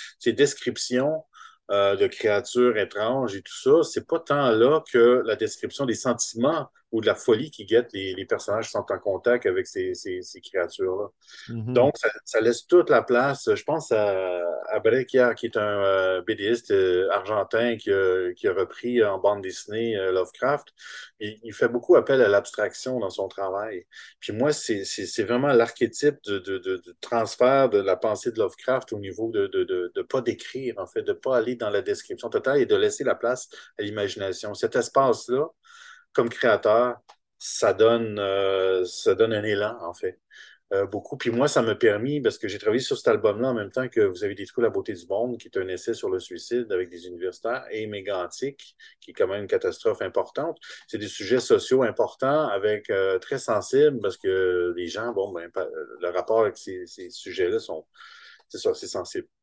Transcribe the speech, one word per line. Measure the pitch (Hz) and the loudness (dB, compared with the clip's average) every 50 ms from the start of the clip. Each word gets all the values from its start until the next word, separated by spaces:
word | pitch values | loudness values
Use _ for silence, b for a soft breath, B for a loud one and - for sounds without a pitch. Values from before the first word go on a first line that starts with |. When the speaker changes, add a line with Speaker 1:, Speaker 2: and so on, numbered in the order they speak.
| B B B B | B B B B
Speaker 1:
ses | - 120 | -2 0
descriptions, | 107 117 143 143 - - - 123 107 - - - 123 127 135 151 160 156 - _ B B B B B B B - | 2 4 2 2 2 -2 -6 -6 -6 -6 -6 -2 -2 0 0 0 -2 -4 -8 _ B B B B B B B -2
euh, | 98 101 101 98 101 98 | 2 2 4 4 4 2
de | 101 95 | 2 0
créatures | - - - 107 104 101 95 - - 123 123 123 110 107 | 0 0 0 2 2 2 0 -2 2 2 4 4 4 2
étranges | 98 - - 104 107 117 131 135 127 107 98 | -2 -2 -2 -4 -2 -2 -2 -2 -2 -4 -6
et | 95 | -8
tout | - - - | -10 -12 -10
ça, | - - 131 147 165 151 | -2 2 4 6 4 4
c'est | - - 135 - - | 2 -2 -8 -6 -4
pas | - 120 | -4 -4
tant | - - 143 143 139 123 | -2 0 0 2 4 4
là | 110 110 120 135 156 156 156 - | 4 6 6 6 4 4 0 2
que | - 120 117 120 123 127 104 | 4 6 6 8 6 6 2
la | 113 104 | 0 -2
description | - 110 104 - - - - - - 139 | -2 -2 -4 -4 -6 -10 -8 -6 -4 -4
des | 123 107 | -4 -4
sentiments | - - 127 120 - - - - 113 120 147 165 156 127 - _ _ _ - | -2 -2 -2 -2 -2 -2 -6 -4 -2 0 0 0 0 -4 -8 _ _ _ -6
ou | 113 110 | -4 0
de | 104 | 2
la | 107 - | 2 0
folie | - - - 110 110 147 151 | 2 4 4 4 4 2 -4
qui | - - 101 | -10 -12 -4
guette | - - 120 120 - - | 2 2 2 2 2 -4
les, | 98 98 95 92 | -8 -6 -6 -6
les | 92 95 | -6 -2
personnages | - 110 - - - 101 113 107 | 4 4 4 4 4 0 0 0
qui | - | -2
sont | - 104 101 - | -2 -4 -2 -2
en | 101 90 | -2 -2
contact | - 101 95 87 - 117 123 120 - | 0 0 0 2 6 4 6 6 6
avec | 101 90 92 87 | 2 2 2 0
ces, | - - 98 92 92 90 | -2 -2 -4 -2 -2 -2
ces, | - - 98 90 90 87 | -4 -6 -8 -8 -8 -8
ces | - - 92 | -12 -16 -18
créatures-là. | - - - 92 87 85 - - 95 92 92 98 104 98 _ _ B B B B B B | -14 -6 -2 -2 -2 -2 -2 -4 -4 -2 -2 -4 -6 -8 _ _ B B B B B B
Speaker 2:
Mhm. | 117 113 107 120 | -10 -8 -4 2
Speaker 1:
Donc, | 127 123 127 147 - | 4 6 6 4 4
ça, | - - 113 - - - | 0 -2 -4 -4 -4 -8
ça | - - 110 | -4 0 2
laisse | 110 120 113 - - - | 2 2 2 0 0 4
toute | 175 180 - - | 6 6 6 6
la | 143 135 | 4 4
place. | - - 120 120 127 143 131 - - 113 104 | 4 4 2 2 2 2 0 -2 0 0 0
Je | 95 - | 0 0
pense | - 151 160 147 - 117 | -4 -4 -4 0 0 2
à, | 107 104 101 98 92 95 90 90 87 87 87 82 - - - | 2 2 2 0 0 -2 -2 -2 -2 -2 -4 -4 -6 -6 -4
à | 107 104 | -4 0
Brecht | - 113 117 131 123 - - | 2 2 2 2 0 0 2
hier, | 127 123 120 110 | 4 4 4 2
qui | - - | 0 -4
est | 107 - | -4 -2
un, | 113 | -2
euh, | 104 104 104 101 98 98 95 95 95 92 92 90 | -2 0 0 0 2 2 2 2 2 2 0 0
B | 90 - | -2 -4
D | 107 101 98 | -4 -2 0
S, | 107 120 117 - - | 0 0 0 0 0
euh, | 101 98 95 92 90 90 95 92 | 2 2 4 4 2 2 2 2
argentin | 98 101 95 104 107 104 95 - - 110 120 120 117 110 | 0 -2 -2 -2 -2 -2 -2 0 0 0 0 0 -2 -2
qui | - 104 98 | -2 0 2
a, | 98 95 92 92 92 90 90 87 | 2 2 2 2 0 0 -4 -4
qui | _ - | _ -2
a | 101 87 | 0 0
repris | 95 90 - - - - 120 120 120 107 | 0 -2 -4 -4 -8 -4 0 2 4 4
en | 101 95 95 | 4 2 2
bande | 92 101 104 101 | 2 0 0 0
dessinée, | 95 95 90 - - 104 104 110 117 117 110 | -4 -8 -10 -12 -12 -8 -6 -4 -4 -2 -2
euh, | 98 95 92 | -2 0 0
Lovecraft. | 92 92 92 - - - 123 135 147 - - _ _ B B B B B B B B - | 0 0 0 -2 -4 -4 -2 0 0 -2 -4 _ _ B B B B B B B B -12
Il, | 107 104 110 - 117 | -12 -12 -12 -12 -14
il | 113 101 | -10 -4
fait | - 131 117 | 0 0 0
beaucoup | 120 120 - - 175 | 0 0 4 6 6
appel | 131 113 - 139 131 | 6 6 4 4 4
à | 117 101 | 6 6
l'abstraction | 101 101 98 - - - 104 95 - - - 127 127 120 | 6 4 2 0 -4 -4 -4 -4 -4 -6 -8 -6 -6 -4
dans | 104 92 | -6 -6
son | - - 98 92 | -6 -6 -8 -8
travail. | - 98 98 95 95 101 107 110 101 87 - _ B B B B B B | -6 -8 -6 -6 -4 -6 -6 -6 -10 -12 -14 _ B B B B B B
Puis | - - 104 | -12 -8 -4
moi, | 110 131 151 | 0 0 0
c'est, | 147 - - - 107 98 95 | 0 -2 -2 -4 -4 -4 -4
c'est, | - - 110 98 | -8 -8 -8 -8
c'est | 87 - - 101 | -8 -4 -4 -2
vraiment | 98 120 123 139 143 131 | 0 0 0 2 4 4
l'archétype | 117 117 117 - - 120 113 - - 143 147 143 - - | 4 4 4 0 -2 -2 -2 -2 0 0 0 0 0 -4
de, | 104 101 95 | -6 -6 -6
de, | 90 98 95 92 | -4 -6 -8 -6
de, | 90 95 95 | -4 -6 -6
de | 90 - 90 - - | -6 -8 -14 -20 -16
transfert | - - 120 117 110 107 - - 123 127 135 135 135 123 | -10 -4 -2 -2 -2 -2 0 2 4 4 6 6 4 4
de | 104 101 | 4 4
la | 95 95 90 | 4 2 0
pensée | - - 110 107 - - 123 110 | 0 0 -2 -2 -2 -4 -4 -2
de | 110 | -2
Lovecraft | 104 90 - - - - 131 127 - - | -2 -2 -2 -6 -4 -2 -2 -2 -2 -6
au | 110 101 | -10 -10
niveau | 101 95 87 107 113 113 | -10 -10 -8 -6 -6 -4
de, | 113 104 98 95 | -2 -2 -2 -2
de, | 98 95 90 | 0 -2 -2
de, | 87 92 90 87 87 - | -2 -2 -4 -4 -4 -6
de | 98 | -6
pas | 87 - - 131 | -6 -4 -4 -2
décrire, | 117 120 101 - - - - 131 135 120 98 101 | -2 -2 -4 -4 -6 -12 -10 -8 -8 -8 -8 -8
en | 90 - | -10 -8
fait, | - 110 101 | -8 -6 -4
de | 104 98 | -4 -4
pas | - - 131 131 120 | -4 -2 0 0 0
aller | 113 123 131 | 0 0 -4
dans | 120 117 104 | -4 -4 -2
la | 104 101 | -2 -2
description | 95 104 98 - - - 98 - - 117 | -2 -2 -4 -4 -6 -12 -12 -10 -8 -4
totale | - 104 - 131 139 143 | -4 -2 0 2 2 2
et | 117 | 4
de | 104 107 | 4 2
laisser | 98 107 107 - - 139 | 2 2 2 0 0 -2
la | 120 113 | -2 -2
place | - - 117 127 123 - - B B B B B - | -2 0 -2 -2 -2 -6 -14 B B B B B -8
à | 104 | -8
l'imagination. | 101 104 107 101 95 - 107 98 95 90 - - 104 101 | -6 -4 -4 -4 -4 -4 -6 -6 -6 -6 -6 -8 -10 -8
Cet | - 123 110 - | -4 -4 -2 0
espace-là, | 127 113 - - 139 135 127 110 - - - 123 135 156 165 _ _ B B B B B B B B B B - | 0 -2 0 2 2 4 4 2 0 -2 -2 -2 -2 -2 -2 _ _ B B B B B B B B B B 0
comme | - 120 113 | 0 0 0
créateur, | - - - 117 104 - - 104 107 117 123 123 120 - _ _ - _ _ _ _ - | 0 0 2 2 2 4 4 4 4 4 4 2 -2 -6 _ _ -20 _ _ _ _ -14
ça | - - - - 123 104 95 | -10 -8 -4 0 2 2 4
donne, | 101 110 113 117 117 117 110 104 104 | 6 6 6 6 4 0 -2 -4 -4
euh, | 101 98 98 98 98 98 98 95 92 95 95 92 92 | -2 0 0 0 0 2 2 2 2 2 2 0 0
ça | 90 - - - 107 95 | -2 -6 -2 2 2 4
donne | 95 113 113 | 4 4 2
un | 110 104 104 | 2 0 0
élan, | 107 104 101 104 110 120 117 | 0 0 0 0 -2 -4 -6
en | 104 85 - | -10 -12 -10
fait. | - - 92 - _ _ B B B B B B B B - 98 | -8 -8 -8 -8 _ _ B B B B B B B B -4 0
Euh, | 98 101 | 0 0
beaucoup. | 95 104 98 - - 139 | 0 -4 -8 -8 -8 -10
Puis | 131 - 123 | -6 -4 -2
moi, | 113 120 139 147 | 0 2 2 2
ça | - 147 | 2 2
m'a | 117 113 101 | 2 2 0
permis, | - 117 110 101 104 120 139 147 147 | 4 4 4 4 2 0 -2 -2 0
parce | 123 107 95 - | 0 0 -2 -2
que | - 98 | -6 -8
j'ai | 98 98 | -6 -4
travaillé | - 107 110 131 | 0 0 0 0
sur | 127 - 131 - | 0 -2 -4 -2
cet | - 127 | 2 2
album-là | 110 101 104 107 101 107 127 131 | 2 4 2 0 0 0 -2 -2
en | 123 | -2
même | 113 101 95 | -2 -4 -6
temps | - 127 131 120 | -4 -6 -6 -2
que | - 113 | 2 2
Vous | 104 95 90 90 104 | 2 2 2 -2 -6
avez | 98 101 | -6 -6
détruit | - 95 - - 117 | -8 -10 -8 -4 0
la | 117 107 | 0 0
beauté | - 196 - - | 0 -2 -6 -6
du | 98 87 87 87 | -8 -10 -8 -6
monde, | 98 107 120 127 120 - | -4 -4 -2 -4 -6 -8
qui | - - | -12 -8
est | - 98 | -6 -6
un | 92 92 | -6 -6
essai | 92 92 - 117 110 | -6 -8 -6 -6 -6
sur | - - 95 | -4 -4 -4
le | 92 92 | -4 -4
suicide | - - 90 80 - - 117 123 120 107 | -6 -8 -14 -14 -8 -6 -4 -4 -4 -2
avec | 98 90 92 85 | -4 -4 -4 -6
des | 87 85 87 90 | -8 -16 -16 -16
universitaires, | 87 85 90 92 90 - - 113 123 131 - - | -12 -8 -8 -8 -8 -6 -6 -6 -6 -6 -8 -8
et | 110 110 107 107 | -8 -8 -8 -8
Mégantic, | 104 101 95 101 98 92 87 - - - 131 139 139 - - - _ b b b b b | -8 -8 -6 -6 -6 -6 -6 -8 -8 -8 -8 -8 -8 -10 -20 -20 _ b b b b b
qui | _ - | _ -10
est | - | -4
quand | - 98 92 | -2 -2 0
même | 98 104 101 | -2 -4 -4
une | 90 | -2
catastrophe | 104 95 - 90 80 - - 113 98 - | -2 0 0 -2 -4 -2 -2 -2 -2 -2
importante. | 104 92 - - - - - 135 151 165 156 _ B B B B B | -4 -4 -2 -4 -4 -4 -4 -6 -6 -6 -6 _ B B B B B
C'est | B - 104 | B -10 -8
des | 104 101 | -8 -8
sujets | - - 101 92 123 127 | -10 -8 -4 0 0 0
sociaux | - - 117 98 - - 127 135 | 2 4 4 4 4 4 2 2
importants, | 127 107 101 - 107 95 - - 131 135 147 156 151 117 | 2 2 0 0 -2 -2 -2 -4 -2 0 0 0 0 0
avec, | 101 98 101 107 107 101 - - | -2 0 0 0 -2 -2 -2 -2
euh, | 104 98 95 95 95 92 | 0 0 2 2 0 -2
très | - - 139 123 | -2 -4 -6 -6
sensibles, | - - 110 101 92 - 127 139 151 151 139 117 | -2 -2 -2 -2 -2 2 4 6 6 6 4 2
parce | 101 98 90 - | -4 -4 -6 -4
que | - - 95 95 92 92 90 90 87 87 85 | -2 0 0 2 2 2 2 0 0 -2 -2
les | 87 87 85 | -4 -6 -6
gens, | 85 104 117 123 110 | -6 -6 -6 -6 -4
bon, | 98 95 98 | -4 -4 -4
ben, | 92 82 85 85 | -6 -10 -12 -8
pa-, | - 98 85 - - 78 76 57 58 - | -6 -6 -6 -6 -6 -10 -12 -12 -12 -8
le | 87 87 | -6 -4
rapport | 87 92 - - 113 113 | -4 -2 -2 2 2 2
avec | 110 101 - - | 2 2 0 -6
ces, | - 98 92 90 90 85 | -12 -12 -12 -12 -12 -14
ces | - - 90 85 | -16 -18 -18 -16
sujets-là | - - - 98 85 95 90 90 104 - | -16 -16 -14 -8 -4 -2 0 0 0 -2
sont, | - - 85 78 - _ _ B B B B B B B B B B _ | -4 -6 -12 -12 -12 _ _ B B B B B B B B B B _
c'est | - 101 | -10 -4
ça, | - 104 - | -2 -2 -2
c'est | - - - | -2 -6 -10
sensible. | - 98 87 - - 92 - _ _ _ | -8 -8 -8 -8 -10 -12 -12 _ _ _